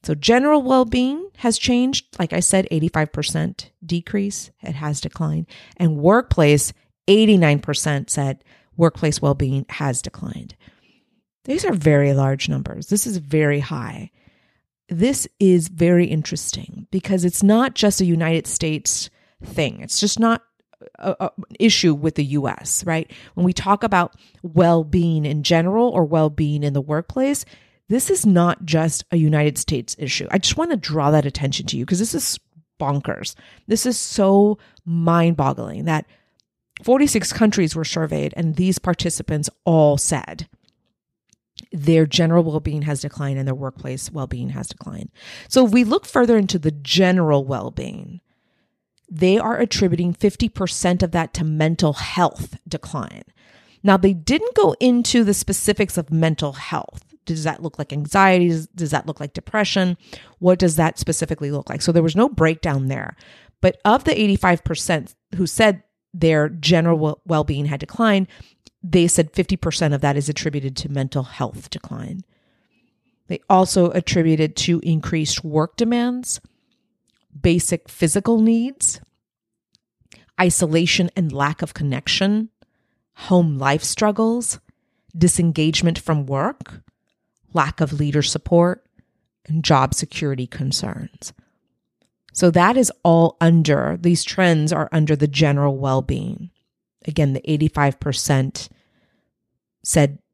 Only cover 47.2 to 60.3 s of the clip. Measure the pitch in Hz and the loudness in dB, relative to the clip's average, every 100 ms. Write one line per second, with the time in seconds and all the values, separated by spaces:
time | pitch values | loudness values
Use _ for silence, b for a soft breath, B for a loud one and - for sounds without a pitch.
47.2 | 160 143 131 127 117 - 62 - - 180 | 2 0 0 -6 -8 -10 -10 -12 -16 -18
48.2 | _ _ _ _ _ _ _ _ _ 160 | _ _ _ _ _ _ _ _ _ 0
49.2 | 180 202 220 233 233 - 190 170 175 175 | 2 2 0 -2 -2 2 0 2 -2 0
50.2 | 202 - 233 - 185 - 180 180 175 170 | 0 0 -4 -2 -6 -2 0 0 0 -2
51.2 | 160 - 160 156 156 165 160 143 - - | -4 -4 -4 0 0 2 0 0 -6 0
52.2 | 170 - - - - 165 - 143 98 - | 0 0 -14 -16 -12 -12 -10 -12 -12 -14
53.2 | - b b b b b 196 190 190 180 | -20 b b b b b 2 4 4 2
54.2 | 156 294 453 494 392 - 254 240 233 247 | 0 0 0 2 2 4 2 2 2 2
55.2 | 208 190 - 190 - 202 190 - 147 160 | 2 0 -2 -4 -2 -2 -2 -4 -2 0
56.2 | 160 156 147 135 - 160 - - _ _ | 0 0 -6 -8 -8 -8 -8 -18 _ _
57.2 | - 160 156 - 160 - 143 143 147 196 | -10 -6 -6 -6 -12 -10 -8 -8 -2 4
58.2 | 190 185 175 160 160 - 156 147 - 151 | 4 6 4 0 -6 -8 -4 -4 -6 -10
59.2 | 147 - - 214 202 196 185 175 B B | -10 -12 -6 -2 0 0 0 -2 B B
60.2 | B | B